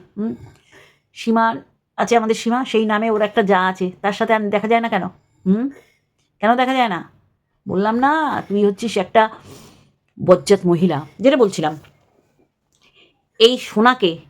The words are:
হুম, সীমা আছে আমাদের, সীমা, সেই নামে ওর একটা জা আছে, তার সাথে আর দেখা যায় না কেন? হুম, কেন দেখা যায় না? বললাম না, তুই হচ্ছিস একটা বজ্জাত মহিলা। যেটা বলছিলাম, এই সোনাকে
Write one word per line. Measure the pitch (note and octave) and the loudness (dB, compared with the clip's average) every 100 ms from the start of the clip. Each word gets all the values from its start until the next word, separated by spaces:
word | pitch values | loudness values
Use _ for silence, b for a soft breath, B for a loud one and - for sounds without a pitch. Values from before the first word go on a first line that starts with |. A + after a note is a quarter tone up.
| - - | -12 -10
হুম, | A3+ A#3+ - _ b b b b _ | -10 -10 -16 _ b b b b _
সীমা | - - A3+ A3+ A#3 - _ _ - | -8 -2 0 0 -2 -10 _ _ -6
আছে | G3+ A#3 | 0 0
আমাদের, | A3 | 0
সীমা, | A3 A3+ A#3+ | -2 -2 -4
সেই | C4 G#3+ A3 | -2 -2 0
নামে | G#3 A3+ | -2 0
ওর | G#3 | 0
একটা | G#3 - | 0 0
জা | G3 F#3+ | 2 2
আছে, | F#3 F#3 F3+ - | 0 -2 -6 -6
তার | G3 | -6
সাথে | G3+ A3 | -2 0
আর | A3 G#3 | 0 0
দেখা | G#3 G#3+ | -2 0
যায় | A#3 | 0
না | A3+ | 0
কেন? | G#3 F3+ - _ _ F#3 | -4 -6 -12 _ _ -2
হুম, | G#3 C4+ B B B _ _ _ _ | 0 -2 B B B _ _ _ _
কেন | G#3 | 0
দেখা | B3 B3+ | 2 0
যায় | C4 A#3 | 0 -2
না? | E3+ - _ _ _ _ _ - | -4 -10 _ _ _ _ _ -6
বললাম | F#3 G#3 A#3 | -2 -2 0
না, | C4+ D#4 D4 - - | 0 0 -2 -4 -4
তুই | G3+ G3+ | 0 0
হচ্ছিস | G3 A3+ G3+ | 0 -4 -4
একটা | F#3 A3+ G#3+ - B B B B B _ _ - D#3+ | 0 0 0 -2 B B B B B _ _ -4 2
বজ্জাত | F3+ - G3 F3+ | 2 4 2 2
মহিলা। | E3+ F3+ C#3+ D#3 - | 2 0 -2 -8 -2
যেটা | A#3 C#4+ | 2 4
বলছিলাম, | G#3 F3+ D#3 D3+ - _ _ _ _ _ _ _ _ _ b b b b _ - | 2 0 -6 -6 -14 _ _ _ _ _ _ _ _ _ b b b b _ 2
এই | A3+ B3 | 4 4
সোনাকে | - G#3 A#3+ B3+ F#3 E3 | -4 0 2 2 -2 -2